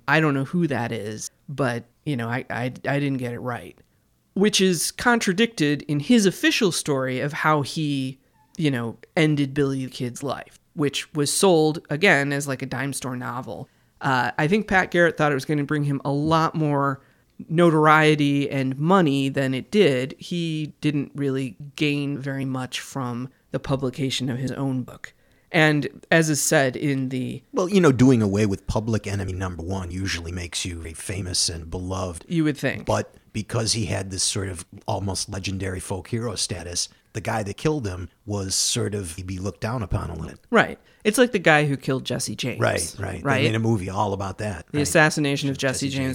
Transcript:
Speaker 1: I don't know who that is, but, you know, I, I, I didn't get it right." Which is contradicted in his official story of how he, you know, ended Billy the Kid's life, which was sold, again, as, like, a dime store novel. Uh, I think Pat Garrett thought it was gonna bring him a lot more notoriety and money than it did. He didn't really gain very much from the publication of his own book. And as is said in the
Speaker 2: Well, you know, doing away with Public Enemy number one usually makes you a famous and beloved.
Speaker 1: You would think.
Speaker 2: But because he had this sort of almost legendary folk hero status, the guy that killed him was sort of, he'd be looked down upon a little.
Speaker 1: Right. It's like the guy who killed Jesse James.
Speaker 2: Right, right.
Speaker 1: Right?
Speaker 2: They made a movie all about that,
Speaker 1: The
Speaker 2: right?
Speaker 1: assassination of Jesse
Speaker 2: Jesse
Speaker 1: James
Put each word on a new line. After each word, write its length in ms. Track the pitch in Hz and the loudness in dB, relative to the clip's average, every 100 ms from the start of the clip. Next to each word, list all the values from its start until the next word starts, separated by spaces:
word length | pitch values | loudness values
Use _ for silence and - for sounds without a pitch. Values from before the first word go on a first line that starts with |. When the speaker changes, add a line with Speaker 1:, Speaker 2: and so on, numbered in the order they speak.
| - | 0
Speaker 1:
I 140 | 147 | 2
don't 140 | 156 | 4
know 100 | 139 | 0
who 240 | 135 175 165 | -2 0 0
that 240 | 127 117 | 0 -2
is, 380 | 113 104 107 - - - | -4 -8 -8 -12 -14 -16
but, 360 | 135 131 117 117 _ | -2 -2 -2 -8 _
you 120 | - 135 | -6 -4
know, 120 | 113 | -2
I, 160 | 120 - | -4 -4
I, 180 | - 123 - - | -6 -6 -6 -2
I 140 | 139 | 0
didn't 180 | 143 135 | 0 -2
get 140 | 123 | -4
it 80 | 120 | -6
right." 360 | 117 117 85 - _ _ _ _ _ | -6 -8 -10 -20 _ _ _ _ _
Which 260 | - 208 208 | 2 4 6
is 320 | 190 170 - | 4 2 -2
contradicted 880 | - 254 233 220 180 226 - 151 147 - | -2 2 2 2 2 2 2 0 0 -2
in 100 | 147 | -4
his 280 | 143 240 196 | 4 6 6
official 440 | - 311 - 202 | 4 0 2 0
story 480 | - - 139 131 127 | 0 -2 0 0 -2
of 140 | 143 | -4
how 300 | 156 156 151 | 0 2 2
he, 580 | 139 - 151 139 131 131 _ _ _ - | 0 -2 -2 -2 -4 -8 _ _ _ -2
you 140 | 156 | 0
know, 260 | 127 117 - - - | 0 -4 -8 -6 2
ended 360 | 156 151 139 | 2 2 0
Billy 320 | 139 139 135 | 0 0 0
the 60 | 131 | -6
Kid's 320 | - 123 120 | -6 -8 -6
life, 380 | 139 - - _ _ | -6 -8 -10 _ _
which 380 | - 147 143 - | -2 -2 -2 -6
was 200 | 156 143 | -2 0
sold, 480 | - 196 165 156 156 - | 4 6 6 4 2 -4
again, 420 | 147 196 147 139 | 2 4 4 2
as, 140 | 143 143 | -2 -4
like, 160 | 131 | -6
a 40 | 131 | -6
dime 260 | 131 135 | -6 -6
store 240 | 135 135 123 | -6 -6 -6
novel. 520 | 123 120 113 87 131 _ _ _ | -6 -8 -8 -10 -12 _ _ _
Uh, 300 | - 127 120 - | 0 2 0 0
I 80 | 151 | 2
think 220 | 214 208 | 2 2
Pat 240 | 190 175 | 0 2
Garrett 240 | 175 170 156 | 4 4 4
thought 160 | 156 | 0
it 20 | |
was 100 | 139 | 0
gonna 200 | 135 151 | 0 -2
bring 180 | 143 151 | 0 0
him 180 | 143 139 | 0 -2
a 80 | 143 | -2
lot 420 | 143 151 160 160 | 0 2 4 2
more 460 | 160 151 143 139 131 _ _ _ _ - 165 | 2 0 2 0 -2 _ _ _ _ -4 4
notoriety 880 | 170 156 151 156 156 151 143 143 139 | 6 8 8 8 6 6 4 2 0
and 300 | 135 131 131 | -2 -2 0
money 500 | 156 196 165 139 135 | 4 6 6 2 0
than 260 | 135 135 | 0 -2
it 180 | 131 - | -2 0
did. 420 | 214 180 131 135 - | 4 4 4 -2 -8
He 540 | - 175 165 156 151 - | -8 -6 -4 -4 -6 -4
didn't 300 | 151 147 - - | -2 -2 -4 -4
really 400 | 139 135 131 - 147 | -2 -2 -4 -8 -16
gain 420 | - 151 143 139 143 | -2 -2 0 -4 -6
very 280 | 139 135 | -6 -6
much 340 | 135 127 127 - | -4 -6 -6 -10
from 500 | - 139 123 120 131 - _ | -10 -6 -6 -6 -8 -12 _
the 80 | 135 | -8
publication 680 | - 139 131 127 135 - 127 | -4 -2 -2 -2 -4 -2 -4
of 80 | 120 | -4
his 140 | 135 | -4
own 300 | - 135 131 | -4 -4 -4
book. 280 | 123 - - _ _ _ _ | -6 -12 -20 _ _ _ _
And 380 | 175 156 147 139 - - | 2 4 4 0 -8 2
as 160 | 165 160 | 2 4
is 100 | 147 | 2
said 340 | - 156 131 123 | 2 4 2 0
in 320 | 147 135 131 | -2 -2 -2
the 340 | 131 123 127 - | -4 -6 -8 -6
Speaker 2:
Well, 160 | 277 180 | -2 2
you 120 | 202 | 6
know, 100 | 170 | 6
doing 320 | 123 127 127 | 8 6 8
away 240 | 107 98 107 | 4 2 2
with 200 | 98 - | 0 -4
Public 400 | - 110 110 104 | -4 0 -2 -2
Enemy 260 | 98 95 | -6 -6
number 300 | 92 92 85 | -6 -6 -6
one 280 | 85 95 90 | -6 -4 -4
usually 400 | 90 95 85 85 | -6 -4 -4 -6
makes 340 | 90 87 - | -8 -6 -6
you 200 | 98 85 82 | -6 -8 -10
a 60 | |
famous 560 | 82 - 95 90 87 - | -12 -8 -6 -4 -2 -2
and 220 | 82 80 | -4 -8
beloved. 540 | 92 90 92 92 85 - | -8 -6 -4 -4 -8 -4
Speaker 1:
You 160 | 170 | 0
would 140 | 151 147 | 0 0
think. 260 | 135 - - | -2 -4 -2
Speaker 2:
But 280 | 107 104 - _ | -2 -2 -10 _
because 400 | 113 101 113 113 | -10 -4 -2 0
he 140 | 110 98 | -2 -2
had 240 | 98 98 | -4 -4
this 120 | 92 | -4
sort 260 | - - 95 | -2 -2 -4
of 180 | 92 - 101 - | -8 -14 -12 -6
almost 420 | 98 98 92 - | -4 -2 -4 -6
legendary 500 | 101 92 95 95 92 | -6 -6 -4 -4 -6
folk 280 | - 98 - | -6 -8 -6
hero 260 | 117 120 | -6 -6
status, 540 | 95 - 87 85 87 - _ _ | -4 -4 -6 -6 -6 -6 _ _
the 60 | - | -8
guy 200 | 85 113 | -4 -4
that 140 | 101 98 | -4 -4
killed 300 | 156 151 104 | -2 -2 -4
him 240 | 90 92 _ - | -8 -12 _ -6
was 280 | 104 95 | -6 -2
sort 400 | 95 - 120 107 | -2 0 0 -2
of, 220 | 101 90 80 | -4 -8 -10
he'd 100 | 92 | -10
be 120 | 92 | -6
looked 220 | 98 - | -8 -6
down 200 | 110 131 | -6 -6
upon 280 | 95 104 85 | -2 -4 -4
a 40 | |
little. 220 | 82 80 67 _ | -8 -10 -12 _
Speaker 1:
Right. 280 | 226 104 78 _ _ | 0 0 -4 _ _
It's 120 | 214 214 | -2 4
like 160 | 240 | 4
the 60 | 214 | 4
guy 260 | 165 151 | 4 4
who 140 | 151 135 | 4 0
killed 260 | - 131 | -2 -4
Jesse 320 | - 123 - 104 | -4 -6 -6 -6
James. 240 | 123 107 | -6 0
Speaker 2:
Right, 340 | 113 104 - - | 0 0 -4 -6
right. 260 | 101 95 | -8 -6
Speaker 1:
Right? 140 | 139 135 | -2 2
Speaker 2:
They 100 | 147 | 2
made 60 | |
a 40 | 110 | 2
movie 280 | 113 113 92 | 2 0 0
all 240 | 95 104 | -2 -2
about 260 | 98 98 90 | -2 -6 -6
that, 280 | 104 87 - | -6 -8 -6
Speaker 1:
The 80 | 147 | -2
Speaker 2:
right? 40 | |
Speaker 1:
assassination 680 | 143 170 156 156 143 139 143 | 2 4 4 4 0 0 -2
of 80 | 135 | -2
Jesse 300 | 135 127 139 | -2 -2 -4
Speaker 2:
Jesse 100 | 135 | -2
Speaker 1:
James 100 | 131 | -4